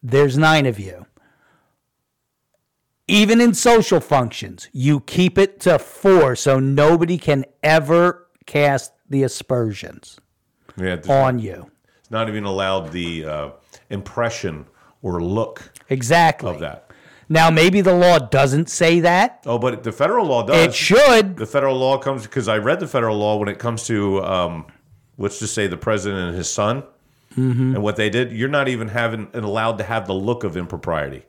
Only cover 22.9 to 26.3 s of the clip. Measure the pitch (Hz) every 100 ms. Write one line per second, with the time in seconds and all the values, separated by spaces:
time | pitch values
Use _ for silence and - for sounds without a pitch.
22.9 | 135 113 104 104 107 104 95 120 113 -
23.9 | 110 101 95 95 95 87 82 - _ _
24.9 | _ _ - 98 - 107 - 101 87 -
25.9 | 107 98 98 87